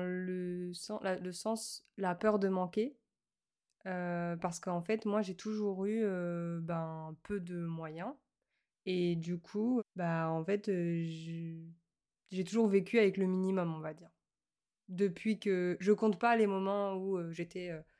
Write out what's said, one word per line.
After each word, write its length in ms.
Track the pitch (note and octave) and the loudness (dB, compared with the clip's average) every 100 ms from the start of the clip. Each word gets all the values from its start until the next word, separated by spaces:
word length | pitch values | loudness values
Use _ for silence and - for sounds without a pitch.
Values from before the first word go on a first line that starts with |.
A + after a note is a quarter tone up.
le 680 | F3+ F3+ F#3 F#3 F3+ F3+ F3+ | -2 -2 -4 -4 -4 -4 -6
sen-, 240 | F3+ - G#3+ | -8 -8 -4
la, 140 | G3 F3+ | -2 -4
le 140 | F3+ | -6
sens, 540 | F3+ A3 A3+ - - - - | -6 -2 -2 -4 -12 -14 -4
la 180 | F#3 | -2
peur 240 | F3 G#3+ G#3+ | 2 2 4
de 100 | F#3+ | 2
manquer. 460 | F#3+ F3+ G#3 B3 - _ _ _ _ _ _ _ _ F#3+ | 0 0 0 -2 -4 _ _ _ _ _ _ _ _ -8
Euh, 500 | F3+ F3+ F3 F3 E3+ | -4 -2 -2 -2 -2
parce 240 | F3 E3+ | -4 -4
qu'en 220 | - F3 | -4 -2
fait, 240 | E3+ A3 G#3+ | 0 0 2
moi, 160 | G#3 | 0
j'ai 120 | F#3+ | 0
toujours 520 | F3+ G#3+ G#3+ G#3 F#3+ G3 | -4 -4 -2 -2 0 0
eu, 160 | A3+ | 0
euh, 560 | G#3 F3+ F3 E3+ E3+ E3+ | 0 0 -2 -2 -4 -4
ben, 560 | E3 E3+ D#3+ D#3+ D#3+ D#3+ | -2 -2 -4 -6 -10 -12
peu 180 | - G3+ | -6 -6
de 240 | F3 F3 | -4 -4
moyens. 480 | E3+ E3 D#3+ D#3+ G3+ C#4+ _ _ _ _ _ _ | -4 -4 -6 -6 -8 -10 _ _ _ _ _ _
Et 320 | - F#3 F3 E3+ | -2 2 2 0
du 220 | E3 F3 | -2 -6
coup, 420 | - G#3 A3+ B3+ - F3+ | -4 -2 2 2 0 -2
bah, 320 | E3+ E3 D#3+ | 0 2 0
en 140 | D#3+ | 0
fait, 240 | E3 G3+ G3+ | 0 0 0
euh, 340 | F3+ E3+ E3+ E3 | 0 2 0 -2
je, 520 | D#3+ E3 E3 E3 E3 E3 E3 _ _ _ _ _ | -6 -8 -8 -8 -10 -14 -18 _ _ _ _ _
j'ai 120 | F#3 | -4
toujours 240 | F3 G#3+ A3 | 0 4 6
vécu 300 | G3 F#3+ A#3 | 6 4 4
avec 180 | G3+ G3 | 4 4
le 80 | |
minimum, 500 | F#3 F#3 F#3+ F#3+ E3+ | 2 2 2 2 0
on 60 | D#3+ | -2
va 140 | D#3 | -6
dire. 160 | D#3 E3 _ _ _ _ _ _ _ - | -10 -16 _ _ _ _ _ _ _ -8
Depuis 500 | F3+ G3+ E3+ A3 G3+ | 0 0 2 -2 0
que, 400 | G#3 F#3 F3+ F3 | 2 2 2 2
je 120 | F#3+ | 4
compte 260 | G#3 A3 G3+ | 6 4 4
pas 180 | A#3 A#3 | 4 6
les 100 | G#3 | 6
moments 500 | G3 G3 G3+ G3+ F#3+ | 4 2 2 0 0
où, 200 | F#3+ F#3 | 0 -2
euh, 160 | E3+ | -2
j'étais, 380 | E3 E3+ F#3 F3+ | -6 -6 -8 -8
euh, 100 | E3 - | -10 -14